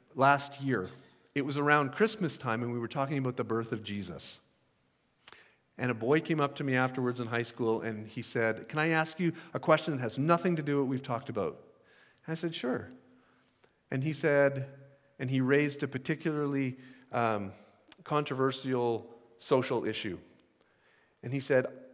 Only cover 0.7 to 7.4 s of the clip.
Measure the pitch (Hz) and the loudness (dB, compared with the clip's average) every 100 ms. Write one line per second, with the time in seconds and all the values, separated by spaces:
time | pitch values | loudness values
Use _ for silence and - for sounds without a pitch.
0.7 | 113 92 - - _ _ 143 127 143 147 | 0 -2 -10 -20 _ _ -6 -2 0 4
1.7 | 147 135 - 220 - 160 - 131 113 120 | 4 4 2 0 2 -4 -4 -4 -2 -2
2.7 | 120 117 139 135 147 131 123 110 113 110 | -4 -4 -4 -2 0 -2 -2 -2 -2 -2
3.7 | 110 101 101 90 82 - - _ _ _ | -6 -6 -8 -8 -10 -12 -14 _ _ _
4.7 | _ _ _ _ _ - - - _ _ | _ _ _ _ _ -20 -20 -20 _ _
5.7 | - 123 113 117 151 160 156 143 135 143 | -4 -4 0 2 2 2 0 0 -2 0
6.7 | 127 127 131 123 123 117 117 | 2 2 0 -2 -2 -2 -2